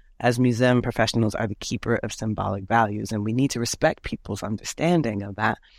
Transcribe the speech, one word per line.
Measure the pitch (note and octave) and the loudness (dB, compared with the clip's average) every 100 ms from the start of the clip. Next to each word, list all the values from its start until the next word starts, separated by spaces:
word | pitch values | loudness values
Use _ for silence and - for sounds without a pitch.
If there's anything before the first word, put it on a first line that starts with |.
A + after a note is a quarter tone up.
| _ - | _ -2
as | A#2 B2 | 0 4
museum | B2+ A#2 B2+ B2 | 4 4 4 4
professionals, | A#2+ - A2 A#2 A2 | 2 0 0 2 0
are | - A2 | 0 -4
the | G2+ | -6
keeper | - B2 A2+ A#2 | -6 -6 -2 -2
of | A2+ | -2
symbolic | - A2+ G#2 G2 G2+ G2 | -6 -4 -2 -2 -4 0
values, | A#2 G#2+ G#2+ G#2+ | 2 2 0 -4
and | G#2+ | -4
we | G#2 | -2
need | A#2+ C#3 | 0 0
to | A#2+ | 0
respect | A#2 - D#3 - | -4 0 0 0
people's | - - - G2+ | -6 -10 -8 -8
understanding | G2+ G#2+ - - E3 F3 B2 G2+ | -6 -6 -8 -2 2 2 2 -2
of | G2+ G2 | -6 -2
that | A2 - _ | -2 -2 _